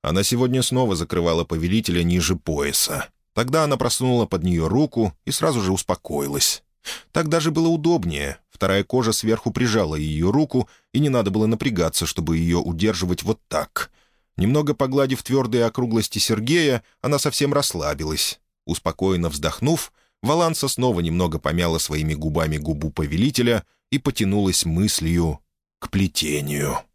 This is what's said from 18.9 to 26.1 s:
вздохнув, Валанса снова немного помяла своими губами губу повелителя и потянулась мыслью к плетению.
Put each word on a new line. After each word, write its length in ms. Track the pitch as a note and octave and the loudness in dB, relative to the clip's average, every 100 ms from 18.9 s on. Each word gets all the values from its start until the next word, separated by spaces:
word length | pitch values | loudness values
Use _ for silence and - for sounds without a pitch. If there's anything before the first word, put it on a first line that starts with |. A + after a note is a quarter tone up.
| - F#2+ F2+ E2+ | -2 0 0 -2
вздохнув, 640 | D2 D2+ - C3 E3 - _ _ _ | -2 -4 -2 0 0 -4 _ _ _
Валанса 440 | A#2 D#3+ E3 D#3+ C3+ | -2 2 2 0 -2
снова 320 | - B2+ F2+ | 0 0 2
немного 380 | E2+ E2+ F2+ D2+ | 0 2 0 0
помяла 380 | C#2+ E2+ F2 D#2+ | -2 0 0 0
своими 360 | - D2+ D#2 | -2 -2 -2
губами 440 | D2+ D#2 D#2 D#2+ D2+ | -2 -2 0 0 -2
губу 340 | D2+ D2 D#2 | -4 -4 -4
повелителя 720 | - D2+ D#2+ B2+ B2+ A#2+ A2+ - _ _ | -4 -2 0 0 2 2 0 -2 _ _
и 80 | C#3 | -2
потянулась 680 | C#3+ - G2 G#2 G2 F2 | -2 0 0 2 2 0
мыслью 760 | E2+ D#2+ G#2+ - E2 E2+ E2 - _ _ _ _ | 0 0 0 0 0 2 2 -2 _ _ _ _
к 100 | - | -4
плетению. 880 | G2 F#2 | 0 0